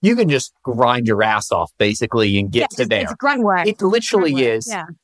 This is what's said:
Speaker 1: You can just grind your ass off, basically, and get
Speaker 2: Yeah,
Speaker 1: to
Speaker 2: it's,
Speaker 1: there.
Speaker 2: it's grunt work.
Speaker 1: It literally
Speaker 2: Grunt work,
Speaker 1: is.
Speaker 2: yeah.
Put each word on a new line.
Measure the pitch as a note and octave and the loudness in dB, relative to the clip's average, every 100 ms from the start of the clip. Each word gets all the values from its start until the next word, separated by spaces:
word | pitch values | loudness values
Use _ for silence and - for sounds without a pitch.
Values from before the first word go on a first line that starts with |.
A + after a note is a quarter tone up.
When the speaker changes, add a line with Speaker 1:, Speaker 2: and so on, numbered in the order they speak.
Speaker 1:
You | F#3+ A#3+ | 2 2
can | G3+ | 2
just | C#3 - _ | 0 -2 _
grind | - A#2 B2 B2 A2+ | -8 0 2 2 0
your | G#2 | 2
ass | A2 G#2+ - | 2 0 0
off, | F2+ E2+ _ | -2 -2 _
basically, | G#2 G#2+ A#2 A#2 G#2+ G2+ | -2 0 -2 0 2 2
and | G2+ | 0
get | G2 | 0
Speaker 2:
Yeah, | - | -2
Speaker 1:
to | - | -2
Speaker 2:
it's, | A3+ | -2
Speaker 1:
there. | - | 0
Speaker 2:
it's | - A3 | -2 -2
grunt | C#4 C#4+ | -2 0
work. | G#3+ F#3 F3 | 0 0 0
Speaker 1:
It | G#3+ | -2
literally | G3 A3+ A3+ G#3 E3+ | 0 0 0 0 0
Speaker 2:
Grunt | C3+ B2 | 2 0
work, | A2 | 0
Speaker 1:
is. | - | -4
Speaker 2:
yeah. | G3+ E3 E3+ | -10 -12 -18